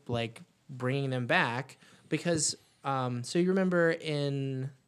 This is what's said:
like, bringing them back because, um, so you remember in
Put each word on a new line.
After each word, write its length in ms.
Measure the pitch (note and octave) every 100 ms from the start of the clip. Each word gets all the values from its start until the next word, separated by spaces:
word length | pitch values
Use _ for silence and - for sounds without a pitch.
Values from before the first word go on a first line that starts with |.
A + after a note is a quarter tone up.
| -
like, 340 | A#2+ A#2 A#2 - _ -
bringing 400 | B2+ B2+ C#3 C#3
them 160 | B2+ A#2+
back 500 | E3+ C#3 A#2+ C3+ - - - -
because, 460 | D3+ E3+ E3 - - _ _
um, 400 | C#3+ C3+ B2+ A#2+
so 140 | B2 F3
you 120 | F3+
remember 420 | F#3+ F#3 F3+ E3
in 800 | E3 D#3+ D3 C#3+ C#3 C3+ C3 C3+ -